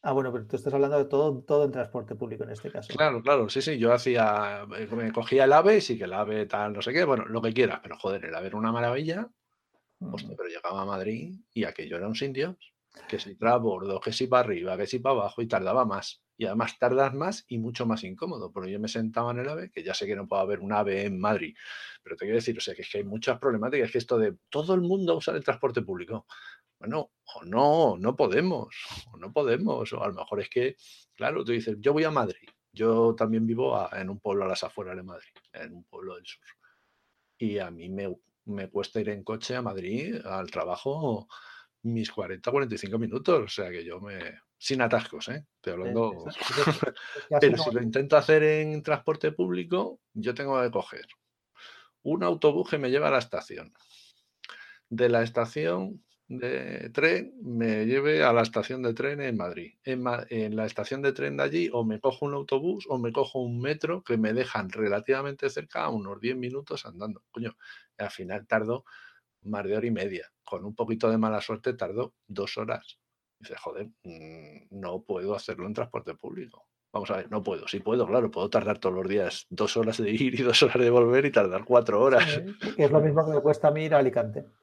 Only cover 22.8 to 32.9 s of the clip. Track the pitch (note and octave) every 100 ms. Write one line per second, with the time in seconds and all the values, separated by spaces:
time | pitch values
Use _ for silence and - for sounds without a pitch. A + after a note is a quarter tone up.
22.8 | - G2+ G2 G#2+ B2 A#2+ C#3 A2+ A#2 C#3
23.8 | A2+ B2 A#2 A#2+ G#2+ F#2 _ D3 D#3+ F#3
24.8 | F3 G3 F3 E3 - D3+ C#3+ C3 C3+ A#2+
25.8 | G2+ F2+ F2+ A2+ - - - - _ _
26.8 | G#2+ D3 - _ - - E2+ A2 C#3+ D#3
27.8 | D3 F2+ G#2 B2+ B2 G#2 F3+ D3+ A2 -
28.8 | - - - - F#2+ D3+ C3+ A#2+ G#3+ B2+
29.8 | A2 - G#2 F#2 - G#2 G2 B2 B2+ C3+
30.8 | - - _ _ A#2+ D3+ G#2+ A#2+ A2+ G#2
31.8 | A#2+ D3 D#3+ D3 G#2+ - - _ _ -
32.8 | A2